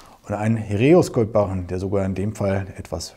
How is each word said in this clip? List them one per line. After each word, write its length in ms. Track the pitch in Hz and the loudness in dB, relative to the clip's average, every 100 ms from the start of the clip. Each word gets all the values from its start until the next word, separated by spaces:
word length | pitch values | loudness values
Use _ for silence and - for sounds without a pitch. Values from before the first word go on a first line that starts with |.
| - - - | -20 -20 -8
und 60 | |
ein 200 | 101 107 113 | -2 0 0
Heraeus-Goldbarren, 1080 | 95 101 131 175 - - 107 107 101 95 90 | 0 2 6 6 4 0 2 2 0 -2 -4
der 140 | 90 | -4
sogar 240 | 95 98 | -2 -2
in 100 | 95 | -2
dem 220 | 95 101 107 | -2 -4 -2
Fall 300 | 101 98 95 - | 0 0 -4 -12
etwas 380 | - 85 - | -10 -10 -10